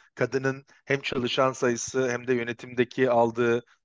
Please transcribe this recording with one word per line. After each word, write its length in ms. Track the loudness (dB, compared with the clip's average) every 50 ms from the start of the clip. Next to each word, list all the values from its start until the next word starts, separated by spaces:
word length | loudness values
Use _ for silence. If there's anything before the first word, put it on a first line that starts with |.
| -20 _ _
kadının 500 | -4 -4 -2 -2 -2 -2 -2 -4 -4 -10 _ -20 _ _
hem 160 | -4 -4 -2
çalışan 520 | -2 -4 -4 -4 -4 -2 0 2 0 0 0
sayısı 580 | 0 0 0 0 0 -4 -6 -2 -2 0 0
hem 160 | -2 -4 -2
de 80 | -2 0
yönetimdeki 760 | 0 0 -4 -6 -8 -10 -10 -2 -2 -2 0 2 0 2 4
aldığı, 540 | 4 4 4 2 2 2 2 2 2 2 0 _ _ _ _